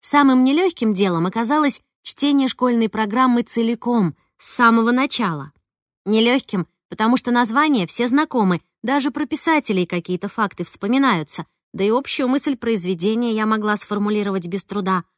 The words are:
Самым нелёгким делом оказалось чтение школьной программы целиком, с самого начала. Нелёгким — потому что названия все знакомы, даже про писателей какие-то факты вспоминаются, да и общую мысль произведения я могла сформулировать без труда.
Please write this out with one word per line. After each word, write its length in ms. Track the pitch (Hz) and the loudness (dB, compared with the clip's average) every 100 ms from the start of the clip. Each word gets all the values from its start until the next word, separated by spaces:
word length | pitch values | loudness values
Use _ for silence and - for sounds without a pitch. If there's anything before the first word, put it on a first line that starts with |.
Самым 420 | - 294 277 254 | 0 4 4 6
нелёгким 520 | 254 285 370 - 226 | 4 2 0 0 -2
делом 320 | 190 196 170 175 | 2 0 2 -2
оказалось 560 | 220 226 294 294 - _ _ | -2 0 2 2 -2 _ _
чтение 480 | - - 285 285 262 | -14 -4 0 2 0
школьной 400 | - 247 233 220 | 0 0 2 0
программы 540 | 214 214 240 262 240 | -2 -4 0 2 2
целиком, 760 | 233 - 226 233 - 240 180 - _ _ | 0 -2 -2 -2 -2 0 0 -2 _ _
с 100 | - | -12
самого 420 | - 233 226 226 | 2 4 4 2
начала. 600 | 247 277 - 214 156 139 _ _ _ _ _ - | 0 0 -2 -4 -4 -10 _ _ _ _ _ -2
Нелёгким — 600 | 214 233 254 - 196 170 _ _ | 2 2 2 0 -6 -6 _ _
потому 280 | - 220 254 | -2 0 0
что 140 | - | 0
названия 560 | 240 240 240 311 269 170 | 0 2 2 2 2 0
все 220 | - 240 | -2 0
знакомы, 540 | 262 302 254 196 170 _ _ | 2 0 2 2 2 _ _
даже 280 | 220 277 269 | -2 0 0
про 160 | 277 302 | -4 -6
писателей 600 | 302 - 311 - 190 175 | -4 0 0 0 -2 0
какие-то 420 | 175 170 180 208 | -4 -4 -6 -6
факты 360 | - 208 - | -4 -4 -4
вспоминаются, 840 | 175 - 202 262 269 185 151 - - _ _ | -10 -8 -2 2 2 0 -2 -10 -12 _ _
да 120 | 165 | -4
и 60 | 196 | 0
общую 380 | 233 285 - 254 | 0 -2 -4 0
мысль 280 | 262 302 262 | 0 0 -4
произведения 760 | 233 226 175 185 180 220 240 | -2 -2 -2 -2 0 0 -2
я 140 | 220 214 | -2 0
могла 300 | 220 208 208 | 0 0 -4
сформулировать 680 | - 208 208 214 202 190 170 | -4 -4 -2 -2 -2 -4 -4
без 180 | 190 | -8
труда. 400 | - 208 185 185 170 | -6 -6 -2 -2 -4